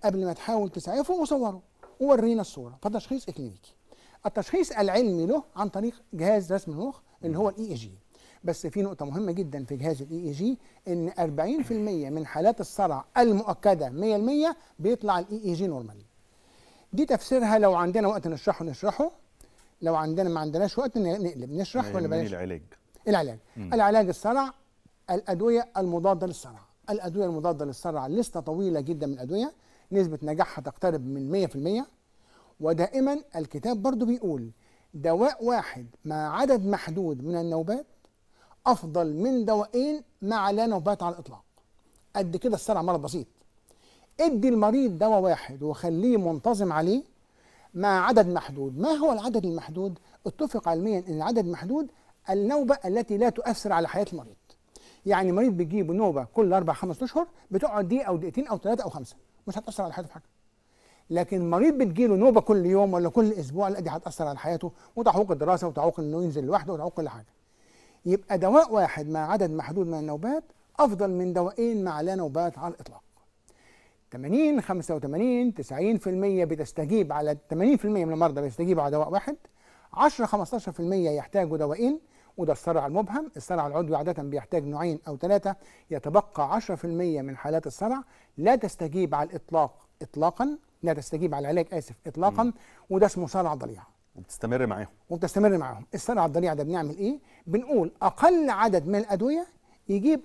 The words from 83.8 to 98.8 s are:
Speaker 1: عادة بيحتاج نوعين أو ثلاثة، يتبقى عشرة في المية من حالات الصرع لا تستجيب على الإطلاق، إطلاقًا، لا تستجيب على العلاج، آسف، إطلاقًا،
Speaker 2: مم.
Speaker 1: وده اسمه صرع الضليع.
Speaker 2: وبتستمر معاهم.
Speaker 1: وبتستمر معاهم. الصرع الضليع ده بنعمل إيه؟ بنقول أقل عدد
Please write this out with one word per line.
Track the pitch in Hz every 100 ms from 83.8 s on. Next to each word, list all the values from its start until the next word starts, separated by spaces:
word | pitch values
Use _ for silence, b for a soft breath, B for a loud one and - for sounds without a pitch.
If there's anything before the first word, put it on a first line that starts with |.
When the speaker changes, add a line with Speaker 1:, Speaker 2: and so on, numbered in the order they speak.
| 160 151
Speaker 1:
عادة | 160 165
بيحتاج | 143 143 - 175
نوعين | 143 147 175 151 -
أو | 139
ثلاثة، | 180 202 196 190 b b b
يتبقى | 151 147 190 - - 139
عشرة | 208 220
في | 165
المية | 170 170 175 151
من | 135 135
حالات | 147 160 151
الصرع | - 214 269 - b b b
لا | 185 254
تستجيب | 202 - 160 175 170
على | 143 151
الإطلاق، | 180 - 165 143 - _ -
إطلاقًا، | - 143 165 - 269 302 _ _
لا | 165
تستجيب | 151 - 156 175
على | 143
العلاج، | 143 175 165
آسف، | 165 - - 160
إطلاقًا، | 156 190 202
Speaker 2:
مم. | 240 - B B B
Speaker 1:
وده | 190 202
اسمه | 185 170
صرع | 190 170
الضليع. | 143 120 107 - _ _ -
Speaker 2:
وبتستمر | 90 - 113 123 120
معاهم. | 98 101 _ -
Speaker 1:
وبتستمر | 170 190 196 208 185
معاهم. | 131 107 -
الصرع | 196 - 233 165
الضليع | 151 175
ده | 151
بنعمل | 147 175 151 165
إيه؟ | 202 285 - b b
بنقول | 202 254 254 165 -
أقل | 190 - 320 349 285
عدد | 196 226 185